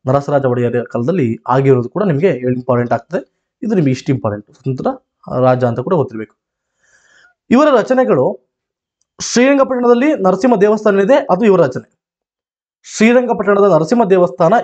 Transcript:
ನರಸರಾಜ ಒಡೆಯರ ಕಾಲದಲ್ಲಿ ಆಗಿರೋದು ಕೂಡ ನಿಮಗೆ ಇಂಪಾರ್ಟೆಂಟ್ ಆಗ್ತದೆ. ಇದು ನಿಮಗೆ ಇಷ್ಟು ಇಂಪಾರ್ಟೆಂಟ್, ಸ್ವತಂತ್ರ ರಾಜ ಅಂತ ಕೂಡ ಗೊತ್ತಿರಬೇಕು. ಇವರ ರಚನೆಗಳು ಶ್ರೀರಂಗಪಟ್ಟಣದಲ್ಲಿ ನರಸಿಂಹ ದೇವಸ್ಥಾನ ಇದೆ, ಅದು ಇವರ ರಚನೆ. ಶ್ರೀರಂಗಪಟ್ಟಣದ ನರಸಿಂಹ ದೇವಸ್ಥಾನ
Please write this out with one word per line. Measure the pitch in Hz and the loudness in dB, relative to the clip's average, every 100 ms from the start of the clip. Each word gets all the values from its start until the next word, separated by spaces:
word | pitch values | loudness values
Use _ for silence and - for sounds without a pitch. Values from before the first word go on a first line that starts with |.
| 131 | -2
ನರಸರಾಜ | 139 139 143 | -2 0 -2
ಒಡೆಯರ | 131 123 120 120 | 0 -2 -2 -4
ಕಾಲದಲ್ಲಿ | 113 117 123 185 120 113 - | -6 -6 -4 -2 -2 -4 -2
ಆಗಿರೋದು | 127 139 127 120 | 0 2 2 0
ಕೂಡ | 175 | -4
ನಿಮಗೆ | 208 143 156 | -2 -2 -4
ಇಂಪಾರ್ಟೆಂಟ್ | 123 127 127 127 120 120 | -4 -4 -4 -2 -2 -2
ಆಗ್ತದೆ. | 120 - 190 - _ _ _ | -4 -6 -10 -10 _ _ _
ಇದು | 220 | -4
ನಿಮಗೆ | 196 143 | 0 0
ಇಷ್ಟು | 127 - | -2 -4
ಇಂಪಾರ್ಟೆಂಟ್, | 135 110 104 - | -4 -4 -8 -14
ಸ್ವತಂತ್ರ | _ 135 131 254 277 _ _ - 127 | _ -10 -6 -6 -8 _ _ -10 -2
ರಾಜ | 127 127 | 0 2
ಅಂತ | 123 117 | -2 -4
ಕೂಡ | 151 | -4
ಗೊತ್ತಿರಬೇಕು. | 180 120 110 107 _ _ _ _ _ _ _ _ _ _ _ - | -2 -4 -8 -14 _ _ _ _ _ _ _ _ _ _ _ 0
ಇವರ | 240 302 247 | 2 4 2
ರಚನೆಗಳು | 202 254 226 160 151 226 _ _ _ _ _ _ _ - | 2 0 2 0 0 -4 _ _ _ _ _ _ _ -16
ಶ್ರೀರಂಗಪಟ್ಟಣದಲ್ಲಿ | - 233 262 277 254 254 240 240 294 262 | -4 2 2 2 0 0 2 2 2 0
ನರಸಿಂಹ | 185 185 254 220 | 0 0 0 2
ದೇವಸ್ಥಾನ | 208 214 214 196 | 2 2 0 0
ಇದೆ, | 196 277 | 2 2
ಅದು | - 185 | 2 0
ಇವರ | 220 185 | 2 4
ರಚನೆ. | 147 - - _ _ _ _ _ _ _ _ _ | 2 -2 -14 _ _ _ _ _ _ _ _ _
ಶ್ರೀರಂಗಪಟ್ಟಣದ | - - 220 240 247 220 202 202 | -10 0 2 2 0 -2 0 2
ನರಸಿಂಹ | 202 160 160 240 | 4 2 2 0
ದೇವಸ್ಥಾನ | 208 190 175 - 165 233 | 2 2 0 0 0 2